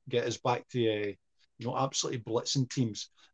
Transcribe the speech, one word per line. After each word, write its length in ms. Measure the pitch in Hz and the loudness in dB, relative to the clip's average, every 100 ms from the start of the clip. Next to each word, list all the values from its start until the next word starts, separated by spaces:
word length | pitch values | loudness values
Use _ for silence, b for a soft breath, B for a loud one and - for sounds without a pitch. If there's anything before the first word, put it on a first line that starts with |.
| - | -2
get 180 | 120 120 | 0 2
us 120 | 113 | 0
back 300 | 131 120 - | 0 0 0
to, 100 | 127 | 0
uh, 320 | 113 107 104 95 _ _ _ - | 2 2 -2 -6 _ _ _ -10
you 80 | 117 | -4
know, 120 | 123 | 0
absolutely 440 | 135 - 147 127 | 0 0 -2 -2
blitzing 480 | 110 113 - 143 127 | -2 -2 0 0 0
teams. 400 | - 117 104 - _ - | 2 0 -2 -10 _ -20